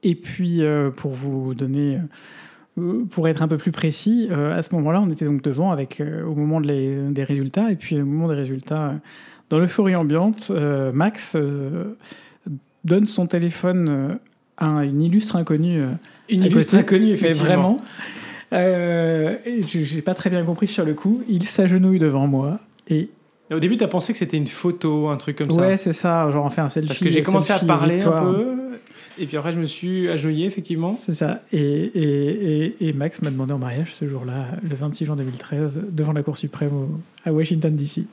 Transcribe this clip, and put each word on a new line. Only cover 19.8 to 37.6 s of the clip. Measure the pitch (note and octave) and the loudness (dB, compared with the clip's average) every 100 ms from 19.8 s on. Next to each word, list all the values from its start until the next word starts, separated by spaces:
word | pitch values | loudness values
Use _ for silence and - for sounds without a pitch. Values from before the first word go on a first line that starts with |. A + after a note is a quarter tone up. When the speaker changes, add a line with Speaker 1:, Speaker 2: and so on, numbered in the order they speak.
Speaker 1:
j'ai | D3 D#3+ | -2 -2
pas | D3 | -2
très | F#3 - | -2 0
bien | F3+ | 0
compris | E3+ E3+ G#3 | 0 0 -2
sur | - | 0
le | D#3 | -2
coup. | D3+ F#3+ A#3 A#3+ | 0 0 0 0
Il | F#3 G3 | -2 0
s'agenouille | - F#3+ F#3 F#3 F#3+ | 2 4 4 4 4
devant | D#3 C3+ C#3+ | 4 4 2
moi | C3+ C#3 G3 - _ - | 2 0 -4 -8 _ -2
et | D#3 - - _ _ _ | -2 -2 -10 _ _ _
Speaker 2:
Au | D#3+ | -2
début, | E3+ A3+ | 0 2
t'as | G#3 | 2
pensé | F3+ E3+ | 0 -2
que | A3 | -4
c'était | F3 D#3 | -2 -2
une | C#3+ | -2
photo, | - F3 F3 E3 D3+ D3+ | -2 -4 -2 0 0 0
un | C#3+ | -2
truc | - D3 | -4 -4
comme | D3 | 0
ça. | E3 | 4
Speaker 1:
Ouais, | F#3 F#3+ | 4 4
c'est | F#3+ | 0
ça, | D#3+ F3 E3+ D#3 | 0 2 2 2
genre | D3 D3 | 2 0
on | |
fait | - | 0
un | D3+ | -2
selfie, | D#3+ D3+ | -2 -2
Speaker 2:
Parce | C3+ | 0
que | F3+ | 2
j'ai | E3 | 2
Speaker 1:
euh, | |
Speaker 2:
commencé | D3+ F#3+ E3 | 4 2 4
à | G3 | 2
Speaker 1:
selfie | F3 | 4
Speaker 2:
parler | E3+ D#3+ F3 | 4 4 4
Speaker 1:
victoire. | G3+ D#3+ F3+ | 2 2 2
Speaker 2:
un | |
peu, | F#3+ A#3+ B3+ C4 A#3+ - - - - | 2 0 -4 -6 -12 -16 -20 -20 -10
et | D#3 | -6
puis | D3 | -4
après | D3 | -4
je | E3+ | -2
me | D#3+ | -4
suis | - F3+ F#3 F3+ | -4 -4 -2 0
agenouillé, | E3 D#3 D#3 F3+ | 0 -2 0 -2
effectivement. | G3+ F3 E3 E3+ A3 | -4 -6 -4 -2 -4
Speaker 1:
C'est | - | -4
ça. | D#3+ D3+ - - | -2 -2 -2 -2
Et, | D#3 | 0
et, | C#3+ C#3+ G#3 G#3 D3+ C#3+ C#3+ G3+ G3 D3+ | 0 0 -2 0 0 2 0 -2 0 0
et, | D#3+ - D#3+ | -2 -2 -4
et | |
Max | C#3+ D3 - | -2 -4 -4
m'a | D3+ | -4
demandé | C3 C3 | -4 -4
en | C#3 | -4
mariage | B2+ B2 E3 | -4 -4 -6
ce | - D3 | -6 -6
jour-là, | C3+ B2+ B2+ B2+ - | -6 -6 -6 -6 -6
le | G3 | -6
vingt-six | C#3 D3 C#3+ | -6 -6 -4
juin | D3+ D3 | -4 -4
deux | |
mille | C3 B2+ | -4 -8
treize, | - D3 D3+ C#3+ G#3 | -8 -4 -4 -4 -6
devant | E3 D3+ | -2 -2
la | D3+ | 0
Cour | C#3+ C#3 | -2 -4
suprême | D3 - D3 | -8 -4 -4
au, | C#3+ C3+ D#3 E3 - - | -2 -4 -6 -10 -10 -2
à | |
Washington | D#3 D#3 E3 | 0 2 0